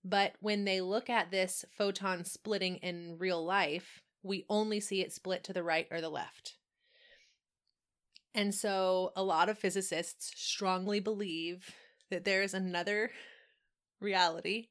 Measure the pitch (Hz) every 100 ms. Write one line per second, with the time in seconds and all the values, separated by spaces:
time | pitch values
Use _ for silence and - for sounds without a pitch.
0 | 185 196 196 - 208 208 196 190 185 214
1 | 254 233 175 190 185 - - - 202 196
2 | 196 180 175 - - 202 190 185 180 175
3 | 170 165 185 175 165 196 165 160 - -
4 | _ _ 190 196 - 208 214 214 208 190
5 | 185 - 180 180 - 185 170 160 - 165
6 | 160 151 - - - - _ _ _ _
7 | - - _ _ _ _ _ _ _ _
8 | _ - _ 220 202 202 208 196 185 185
9 | 185 - 190 160 180 214 196 185 185 165
10 | 175 - - - - - 196 185 202 208
11 | 208 214 202 165 165 180 - - - _
12 | _ 180 185 190 196 190 185 175 175 208
13 | 240 - - - _ _ _ _ _ _
14 | 202 190 175 165 175 214 233